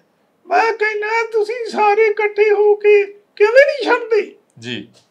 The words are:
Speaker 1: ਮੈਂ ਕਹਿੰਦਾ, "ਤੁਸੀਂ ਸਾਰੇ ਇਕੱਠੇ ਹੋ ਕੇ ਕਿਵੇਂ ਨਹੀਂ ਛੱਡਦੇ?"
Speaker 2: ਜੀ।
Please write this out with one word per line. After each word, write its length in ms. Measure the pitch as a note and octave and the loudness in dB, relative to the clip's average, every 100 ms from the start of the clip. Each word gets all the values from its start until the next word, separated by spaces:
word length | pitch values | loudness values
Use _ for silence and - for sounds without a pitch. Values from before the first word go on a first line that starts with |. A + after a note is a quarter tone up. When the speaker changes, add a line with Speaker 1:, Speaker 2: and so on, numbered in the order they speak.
| _ _ _ _ _ | _ _ _ _ _
Speaker 1:
ਮੈਂ 260 | - A4+ | 0 0
ਕਹਿੰਦਾ, 540 | A4+ G#4+ G#4 G#4 A4+ A4+ | -2 -4 -4 -4 -4 -4
"ਤੁਸੀਂ 340 | A4+ G#4 B4 A4+ | -4 -4 -6 -8
ਸਾਰੇ 400 | - G#4+ G#4 A4 | -2 0 2 0
ਇਕੱਠੇ 440 | G#4 G#4 G#4 G#4+ | 0 -4 0 0
ਹੋ 240 | G4+ G#4 | 2 2
ਕੇ 300 | G#4 G#4 G#4 G4+ - _ - | 2 4 4 2 -10 _ 0
ਕਿਵੇਂ 300 | G#4 B4 D5 | 4 4 4
ਨਹੀਂ 180 | D5 | 0
ਛੱਡਦੇ?" 520 | G#4+ A#4+ A4+ A4 - - _ - | -2 -2 0 -4 -4 -14 _ -18
Speaker 2:
ਜੀ। 300 | A#2 G#2+ - _ _ | -10 -10 -12 _ _